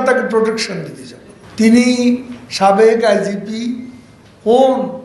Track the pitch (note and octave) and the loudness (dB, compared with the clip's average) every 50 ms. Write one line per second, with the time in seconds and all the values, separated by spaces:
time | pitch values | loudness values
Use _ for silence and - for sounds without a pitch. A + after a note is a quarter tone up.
0 | - - B3 A#3 G#3+ - A3 A3 A3 A3 G#3 - - - F#3 E3 D#3 C#3+ - - | 2 2 0 0 0 -2 -2 0 0 -2 -2 -4 -6 -8 -8 -10 -10 -12 -14 -16
1 | - - - - - - - - - - - - A3 A3+ A#3 B3 B3 B3 B3 A#3+ | -18 -20 -20 -20 -20 -20 -20 -20 -20 -10 -4 0 2 4 4 4 4 2 2 0
2 | A#3+ B3 B3 B3 - - - - - - - - F#3+ G3 G3 G#3 A3 A3+ A3+ A3+ | 0 0 0 -2 -4 -10 -18 -18 -16 -12 -4 0 2 2 4 4 4 4 4 2
3 | A3+ G#3+ G3+ G3+ G3 G3 G3+ - - A3 A3 A3+ A#3+ A#3+ B3+ - - - - - | 2 2 2 0 0 -4 -6 -8 -8 -8 -8 -8 -6 -6 -8 -8 -12 -16 -18 -20
4 | - - - - - - - _ - G#3+ A#3 C4 C4+ B3+ - G#3+ - - - - | -20 -20 -20 -20 -20 -20 -20 _ 0 2 4 4 4 2 2 -2 -4 -6 -10 -12